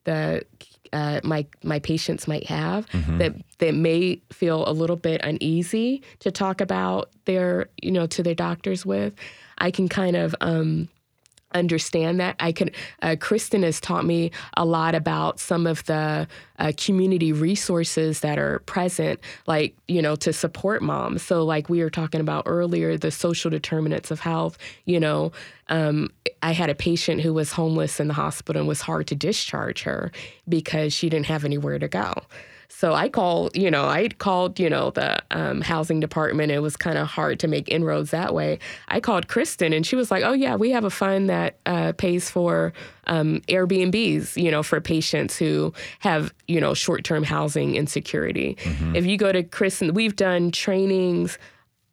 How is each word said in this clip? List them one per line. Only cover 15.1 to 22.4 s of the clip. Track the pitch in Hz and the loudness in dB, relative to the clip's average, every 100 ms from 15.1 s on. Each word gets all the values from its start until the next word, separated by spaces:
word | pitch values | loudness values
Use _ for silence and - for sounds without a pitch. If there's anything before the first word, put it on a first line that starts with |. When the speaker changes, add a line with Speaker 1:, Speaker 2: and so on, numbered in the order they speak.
| 156 156 - | 0 0 -2
Speaker 1:
some | - 170 165 | 0 2 2
of | 160 - | 0 -2
the, | 156 156 151 156 - - - | 0 0 -2 -4 -10 -12 -4
uh, | 156 151 | -2 0
community | - 190 190 180 165 | 0 2 4 4 2
resources | 151 160 202 - 175 165 - 160 151 | 2 2 0 0 0 0 0 0 0
that | 151 147 | 0 0
are | 143 143 | 0 -2
present, | - - 180 180 156 - - - - | -4 -2 0 0 -2 -2 -8 -10 -2
like, | 156 151 - - | 0 0 -4 -2
you | 175 | 0
know, | 151 151 | 2 0
to | - | 0
support | 156 165 - 190 220 | 0 -2 -2 -2 0
moms. | 147 143 - 175 | -2 -2 -4 -4
So, | - 175 | 0 0
like | 160 156 151 | 2 0 0
we | 170 | 0
were | 160 | 0
talking | 170 156 160 | -2 -2 -2
about | 156 151 | -2 -2